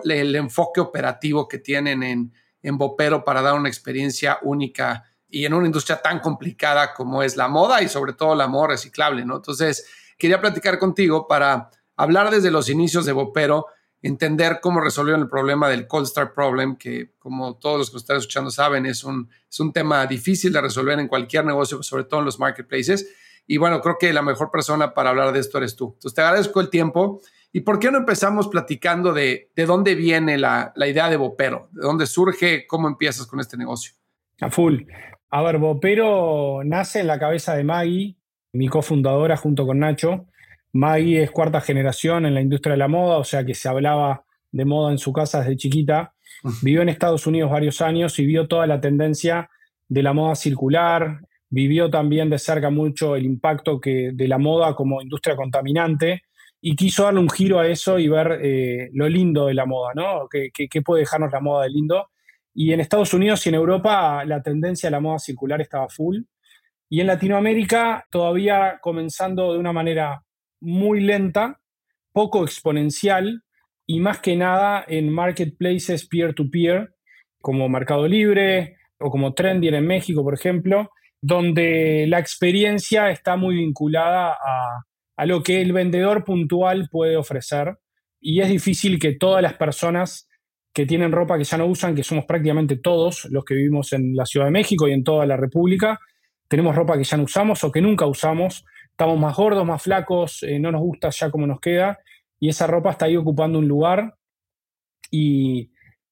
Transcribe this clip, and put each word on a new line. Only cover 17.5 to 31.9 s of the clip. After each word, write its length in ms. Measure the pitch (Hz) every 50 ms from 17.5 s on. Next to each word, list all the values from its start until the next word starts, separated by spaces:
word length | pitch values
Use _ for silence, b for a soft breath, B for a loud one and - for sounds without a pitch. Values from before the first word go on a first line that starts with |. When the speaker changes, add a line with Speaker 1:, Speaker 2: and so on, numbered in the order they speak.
| 120
Speaker 1:
todos 240 | - - 147 151 143
los 100 | 131 113
que 80 | -
están 200 | 123 120 - 139
escuchando 340 | 139 120 - - 139 135 131
saben, 340 | 117 143 143 147 143 135 131
es 180 | 135 123 - -
un, 240 | 135 135 127 120 b b b b b
es 100 | - -
un 140 | 156 156 -
tema 320 | 170 156 151 147 135 131
difícil 480 | 131 131 120 - 185 190 - 185 180 156
de 80 | 147
resolver 380 | 147 135 110 131 131 143 147 147
en 80 | 143
cualquier 360 | 120 131 127 120 117 143 156 151
negocio, 380 | 151 143 143 143 135 147 131
sobre 220 | - - 135 135 131
todo 160 | - 156 151
en 80 | 147
los 120 | 135 117 127
marketplaces. 720 | 131 139 131 - 123 - 135 131 123 156 196 196 196 B B B B B B B B
Y 100 | - 147
bueno, 240 | 147 165 170 165 -
creo 160 | - 170 170 170
que 140 | 180 170 156
la 80 | 147
mejor 300 | 143 143 127 110 156 151
persona 420 | - 156 - - 151 156 147 135 -
para 160 | 139 131 127
hablar 240 | 127 135 135 135 135
de 60 | 139
esto 180 | 123 - -
eres 180 | 135 127 120 117
tú. 200 | - 127 107 -
Entonces, 180 | _ - 135 -
te 80 | 160
agradezco 400 | 160 165 185 208 202 202 - 196
el 80 | 185 190
tiempo. 500 | - 170 165 160 - 170 190 202 196 B B B B B B B
¿Y 100 | - 170
por 180 | - 208 208 202
qué 120 | 220 254
no 60 | 277
empezamos 500 | 269 262 233 196 - 196 202 208 208 202
platicando 640 | 208 196 170 - - 147 - - 175 170 175 180 180
de, 400 | 156 143 143 131 131 - - _ _
de 100 | 165 165
dónde 300 | 165 180 185 196 196 180
viene 420 | 160 165 165 160 160 160 156 147
la, 340 | 139 135 123 120 120 - - -
la 120 | - 143
idea 220 | 143 139 156 165 165
de 80 | 160
Vopero? 500 | 143 131 113 - - 135 - - - - -
¿De 100 | - -
dónde 240 | - 143